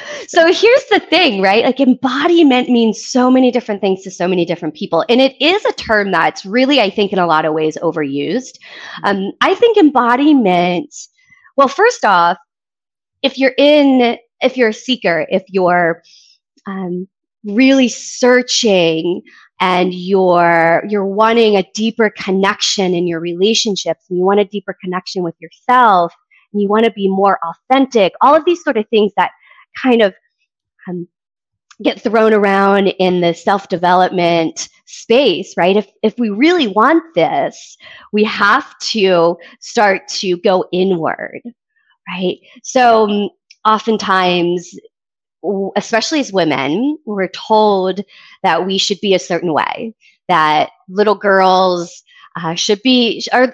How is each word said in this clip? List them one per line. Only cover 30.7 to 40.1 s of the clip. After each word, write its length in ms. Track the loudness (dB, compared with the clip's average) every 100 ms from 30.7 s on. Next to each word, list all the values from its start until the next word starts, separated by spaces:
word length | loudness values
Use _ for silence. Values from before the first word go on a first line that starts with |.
| _ -14
um, 200 | -12 -12 _ _ _ _ _ _ _
get 200 | -4 -4
thrown 320 | -2 2 4
around 540 | 4 2 2 2 2 0
in 340 | 0 0 2
the 120 | 0
self-development 1300 | -2 -2 -2 -2 -2 2 2 2 0 0 0 -2 -6 -16 _ _
space, 720 | -20 0 2 2 0 -6 -2
right? 220 | 0 0
If, 100 | -2 _
if 160 | -4 -2
we 120 | -6
really 380 | 0 0 2 0
want 360 | 2 2 2 0 -2
this, 640 | 0 0 -4 -8 -20 -20 -20 -20 -8
we 120 | -2 -2
have 520 | 0 2 2 -2 -12
to 580 | -8 -2 2 2 2 0 -10 -20
start 460 | -8 -2 0 0 -6